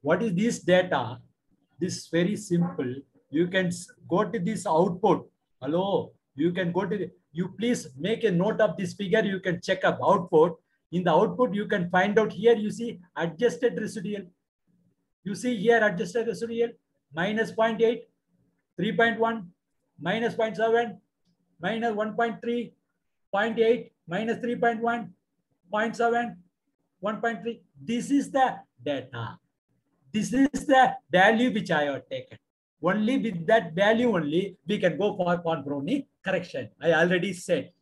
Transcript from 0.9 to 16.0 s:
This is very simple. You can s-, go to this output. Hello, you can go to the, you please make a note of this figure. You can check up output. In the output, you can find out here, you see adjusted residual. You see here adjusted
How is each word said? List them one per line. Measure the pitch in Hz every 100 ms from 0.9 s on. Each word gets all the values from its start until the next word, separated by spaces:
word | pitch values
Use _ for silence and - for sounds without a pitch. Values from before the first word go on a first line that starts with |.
| 147 117 117 _ _ _ _ _ _
This | 175 -
is | -
very | 165 175 214
simple. | - 170 170 - 127 135 - _ _
You | 147 175
can | 190 180
s-, | 175 - _ -
go | 180
to | 208 226
this | 175 220 202
output. | 160 190 175 202 156 - _ _ _
Hello, | 135 170 196 165 - _ _
you | 135 170
can | 180 175
go | 175 196
to | 208
the, | 165 _ _
you | 156 185 -
please | 233 240 - 131
make | 175 226
a | 220
note | 170 190 -
of | 208 165
this | 185
figure. | - 196 214
You | 208 190
can | 185 156
check | - -
up | 185 -
output. | 139 196 - 160 175 170 _ _ _
In | 170
the | 170
output, | 160 214 180 247
you | 202 208
can | 208 175
find | 180 202 208
out | 214
here, | 170 226 226
you | 208
see | - 233 175 - -
adjusted | 170 - 240 - 240 -
residual. | 208 220 190 202 180 _ _ _ _ _ _ _ _ _
You | 190
see | 185 247 233
here | 220 233
adjusted | 214 175